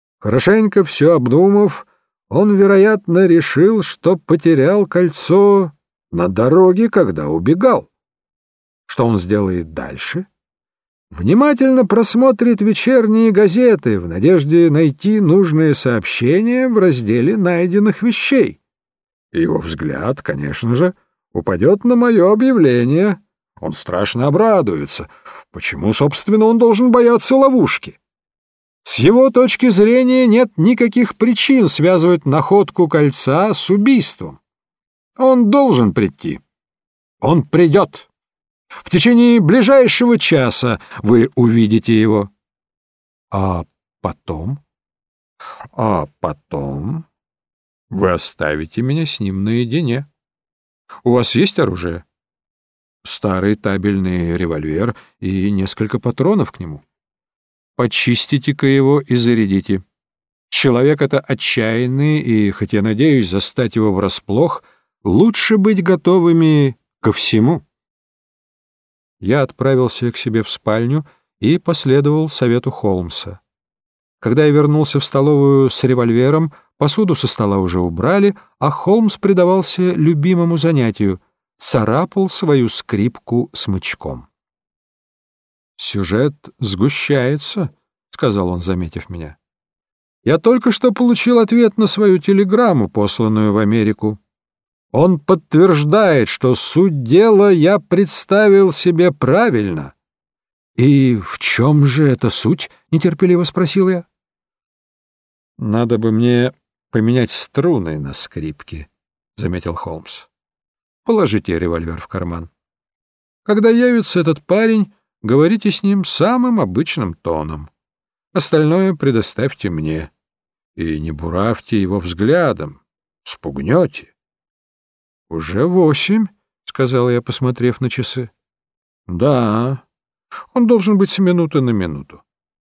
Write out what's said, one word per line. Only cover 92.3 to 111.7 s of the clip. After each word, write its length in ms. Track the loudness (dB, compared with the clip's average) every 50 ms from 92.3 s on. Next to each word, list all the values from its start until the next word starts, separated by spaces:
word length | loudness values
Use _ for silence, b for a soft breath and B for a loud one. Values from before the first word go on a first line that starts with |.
| 2 2 2 2 2 2 2 2 2 2 0 -2
посланную 640 | -2 -2 -2 -2 -2 -2 -2 0 0 0 0 2 2
в 40 | 0
Америку. 640 | 0 0 0 0 0 0 -2 -2 -4 -6 -6 -6 _ _ _ _ _ _ _ _ _ _ _ _ _ _ 0
Он 260 | 2 2 2 2 0
подтверждает, 1080 | 0 0 -2 -2 -2 0 2 4 4 6 4 2 2 2 2 2 4 4 4 2 2 0
что 260 | -4 -2 0 0 0
суть 480 | 0 -4 -4 0 2 2 2 0 -2
дела 500 | -2 2 4 4 4 6 4 4 4 4
я 280 | 4 4 4 2 2 0
представил 920 | -2 -2 0 0 0 -2 -4 -10 -4 -2 0 2 4 4 6 6 4 2
себе 400 | 0 0 -2 0 2 2 2 2
правильно». 840 | 0 0 0 0 2 2 2 2 0 -2 -2 -2 -4 -6 -10 -12 -18 _ _ _ _ _ _ _ _ _ _ _ _ _ _ _ -4
«И 420 | 0 2 4 4 4 4 2 0 -2
в 220 | -4 -10 -12 -8
чем 460 | -6 -4 -2 0 2 2 4 4 4
же 220 | 2 2 2 2 2
эта 220 | 0 0 -2 -4
суть?» — 400 | -4 -2 -2 -2 -2 -2 -6 -16 b b b b
нетерпеливо 520 | -4 -2 0 -2 -2 0 0 2 2 2 0
спросил 460 | -2 -2 -2 -2 -2 0 0 0 0
я. 160 | -2 -4 -8 _ _ _ _ _ _ _ _ _ _ _ _ _ _ _ _ _ _ _ _ _ _ _ _ _ _ _ _ _ _ -10
«Надо 400 | -6 -4 -2 -2 0 0 -2 -2
бы 140 | 0 0
мне 420 | 0 0 0 0 2 0 0 -2 -6 _ _ _ _ _ _ _
поменять 400 | -4 -2 0 0 0 0 -2 -2
струны 680 | -6 -10 -10 -8 -6 -2 -2 0 0 -2 -2 -6 -6 -8
на 140 | -8 -10 -12
скрипке», — 760 | -12 -14 -14 -12 -10 -10 -10 -12 _ -18 -18 -18 -18 -18 _ _ _ _ _ _ _ _ _ _
заметил 380 | -10 -8 -8 -6 -6 -8 -8 -10
Холмс. 540 | -10 -10 -12 -14 -14 -16 -18 -20 -20 -20 _ _ _ _ _ _ _ _ _ _ _ _ _ _ _ -6
«Положите 520 | -2 0 0 0 0 0 -2 -4 -4 -6 -4
револьвер 420 | -4 -4